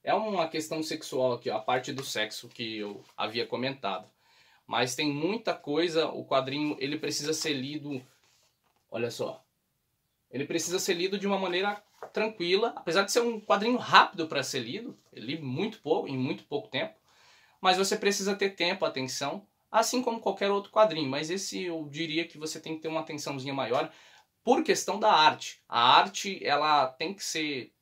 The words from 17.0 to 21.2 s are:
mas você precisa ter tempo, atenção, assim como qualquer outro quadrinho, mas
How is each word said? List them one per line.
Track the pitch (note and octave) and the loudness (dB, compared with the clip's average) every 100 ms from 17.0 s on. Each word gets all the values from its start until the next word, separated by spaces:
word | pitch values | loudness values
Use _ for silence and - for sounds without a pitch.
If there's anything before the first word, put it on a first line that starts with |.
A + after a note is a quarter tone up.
| _ _ - _ _ _ | _ _ -20 _ _ _
mas | F#3 F#3 | 2 4
você | G3 G#3 | 2 2
precisa | G3+ G3 G3 G3 | 2 0 -2 0
ter | G3 | -2
tempo, | - E3+ F#3+ D#3 | 0 -2 0 -2
atenção, | C3+ C3 - C#3+ G3 - _ _ | -2 -6 -4 -4 -6 -12 _ _
assim | G#3+ - B3+ | 2 2 0
como | B3 A3+ | 0 -2
qualquer | G3+ - G3+ | -2 0 0
outro | G3+ - | 0 0
quadrinho, | - E3 D#3 C3+ | 4 4 4 -2
mas | C#3 | -2